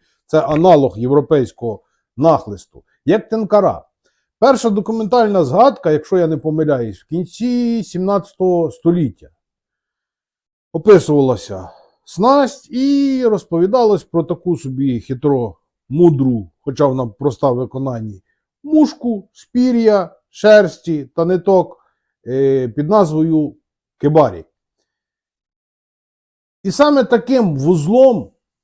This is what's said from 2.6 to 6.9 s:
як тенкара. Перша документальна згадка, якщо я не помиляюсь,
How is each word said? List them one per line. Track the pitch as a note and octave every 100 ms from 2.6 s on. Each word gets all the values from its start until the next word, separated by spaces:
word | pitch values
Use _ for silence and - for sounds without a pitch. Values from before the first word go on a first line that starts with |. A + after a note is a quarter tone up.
| - C#2 _ _
як | D3 G3+ -
тенкара. | A3 G3 G#3 F3 F2 - _ _ _ _ _
Перша | C4 B3 A#3
документальна | G3+ A3+ A3+ G#3 A#3+ G#3+ G3
згадка, | C3+ F3 C4+ C#4 E3
якщо | D3+ - F#3
я | D#3+
не | D#3
помиляюсь, | D#3 D#3 D3+ C3 A2+